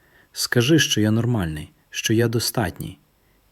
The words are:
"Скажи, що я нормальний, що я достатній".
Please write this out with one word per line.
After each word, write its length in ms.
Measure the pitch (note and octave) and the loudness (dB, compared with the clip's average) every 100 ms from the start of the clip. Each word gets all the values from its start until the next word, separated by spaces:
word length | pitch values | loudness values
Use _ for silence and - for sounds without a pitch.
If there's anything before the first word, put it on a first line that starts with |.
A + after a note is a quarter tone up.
| _ _ _ | _ _ _
"Скажи, 460 | - - A#2+ A#2+ D#3+ | -10 -2 0 4 4
що 220 | - G#2+ | 4 2
я 100 | G#2+ | 2
нормальний, 600 | A2 A#2+ A2+ E2+ D#2 - _ _ | 2 2 0 -2 -6 -10 _ _
що 240 | - - | -8 0
я 140 | A2+ A#2+ | 2 2
достатній". 720 | A#2 - - F#2 - - - _ _ _ _ _ | 0 -2 -2 -4 -6 -12 -14 _ _ _ _ _